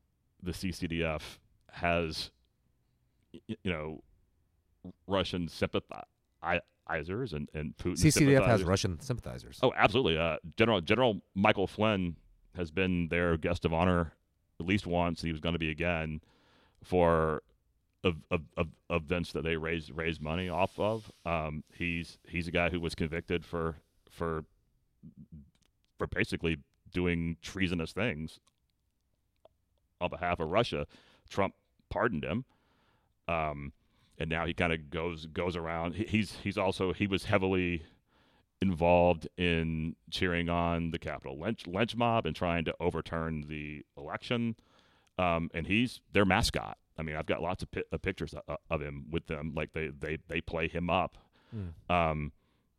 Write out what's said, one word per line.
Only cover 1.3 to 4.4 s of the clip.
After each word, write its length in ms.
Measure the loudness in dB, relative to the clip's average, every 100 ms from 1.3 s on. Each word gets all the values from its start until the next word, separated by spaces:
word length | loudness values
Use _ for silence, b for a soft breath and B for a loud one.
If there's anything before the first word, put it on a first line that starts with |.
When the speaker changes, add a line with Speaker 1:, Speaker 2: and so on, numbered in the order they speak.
| -18 _ _ -18
Speaker 1:
has, 580 | -2 0 2 0 -4 -10 _ _ _ _ _ _ _ _ _ _
y-, 80 | -20 -12
y-, 80 | -6
you 80 | -4
know, 300 | -4 -6 -10 _ _ _ _